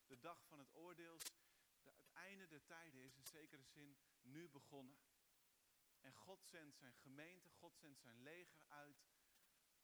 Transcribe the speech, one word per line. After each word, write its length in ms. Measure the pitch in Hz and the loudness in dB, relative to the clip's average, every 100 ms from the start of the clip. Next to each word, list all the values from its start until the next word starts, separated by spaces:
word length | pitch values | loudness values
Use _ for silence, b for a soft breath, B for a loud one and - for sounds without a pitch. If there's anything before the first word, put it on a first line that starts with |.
| B | B
de 140 | 127 | 4
dag 260 | 156 170 - | 6 4 2
van 120 | 151 | -2
het 140 | 131 | -2
oordeels. 500 | 156 175 170 170 165 - - B B B - | 0 2 2 2 6 6 6 B B B -12
De, 80 | 135 | -10
het 200 | - - | -10 -4
einde 340 | - 185 196 180 | 2 4 4 4
der 180 | 147 - | 2 2
tijden 360 | 165 165 131 | 0 2 0
is 140 | 131 135 | -2 2
in 100 | 131 | 2
zekere 380 | 156 156 147 | 2 0 -2
zin 340 | 131 151 147 135 B B | -2 -2 -4 -4 B B
nu 280 | 123 147 170 | 2 4 4
begonnen. 500 | 139 113 139 127 98 - - - - - - - - - - | 2 2 2 2 0 -10 -16 -16 -16 -16 -16 -18 -18 -16 -6
En 140 | 135 | -4
God 320 | 120 113 196 - | 0 0 0 2
zendt 320 | 170 151 - | 0 0 0
zijn 160 | 127 | -2
gemeente, 560 | - 135 139 160 180 175 | -2 0 2 2 2 -4
God 260 | - 170 - | -4 -4 -2
zendt 240 | 151 135 | -4 -2
zijn 220 | 123 117 | -2 0
leger 420 | 135 175 175 156 156 | 2 2 0 -4 0
uit, 400 | 147 147 139 - B B B B B - - | 0 0 -2 -10 B B B B B -18 -16